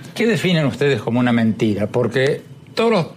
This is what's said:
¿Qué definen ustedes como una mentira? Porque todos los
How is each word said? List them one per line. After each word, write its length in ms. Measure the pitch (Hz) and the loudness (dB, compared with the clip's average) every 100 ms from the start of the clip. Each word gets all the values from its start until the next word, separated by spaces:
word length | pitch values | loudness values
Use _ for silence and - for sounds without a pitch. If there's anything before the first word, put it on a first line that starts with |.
| - | -12
¿Qué 120 | - 220 | -2 0
definen 380 | 180 180 170 | 0 0 0
ustedes 380 | 143 - 143 131 | 0 0 0 0
como 180 | - 120 | 0 0
una 120 | 123 | 2
mentira? 560 | 117 113 104 110 98 101 | 2 2 2 0 0 -2
Porque 520 | 120 123 135 131 160 - - - | 0 0 0 0 -2 -8 -20 -10
todos 160 | - 226 | -2 0
los 160 | 214 156 | 2 -2